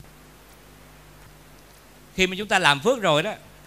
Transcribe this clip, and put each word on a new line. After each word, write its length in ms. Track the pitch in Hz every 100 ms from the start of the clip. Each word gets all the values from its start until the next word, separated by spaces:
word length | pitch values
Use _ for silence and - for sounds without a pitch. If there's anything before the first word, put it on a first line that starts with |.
| - - - - - - - - - - - - - - - - - - - - - -
Khi 120 | 185
mà 80 | 185
chúng 100 | 214
ta 120 | 202
làm 200 | 156 143
phước 220 | 147 220
rồi 220 | 190 151
đó, 100 | 196 185 - -